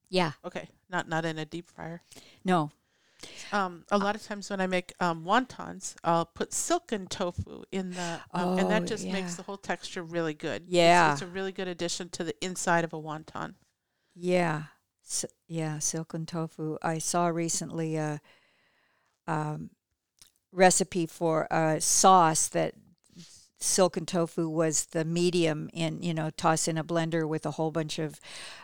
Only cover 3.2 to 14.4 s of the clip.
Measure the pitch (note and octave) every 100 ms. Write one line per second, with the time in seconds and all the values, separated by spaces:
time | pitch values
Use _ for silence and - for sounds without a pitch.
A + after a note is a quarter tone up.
3.2 | - - - G#3 F#3 F3 - G3+ G3 A3
4.2 | - G3+ F#3 G3 F#3 F#3 - - F3+ E3
5.2 | E3 A3 B3+ - - F#3 - - E3 E3+
6.2 | E3 - E3+ - - F4 - G#3+ F3+ -
7.2 | F3+ - - C2 - F#3+ F#3 F3+ E3+ E3
8.2 | - F3 F3+ F#3 F#3 - - G#3+ F#3 F#3+
9.2 | F3+ F3 F#3 G3 - F3 - F#3+ E3 E3+
10.2 | D#3+ D3+ D#3+ G#2 F3 F3 E3+ F3 D#3+ C#3+
11.2 | F3 F#3 F#3+ F#3+ F#3 F3 E3+ - F3 -
12.2 | E3 - F#3 F3+ - E3+ E3 D#3+ D#3 D3+
13.2 | D#3 - D#3+ - _ _ _ _ _ F3
14.2 | F3+ F3+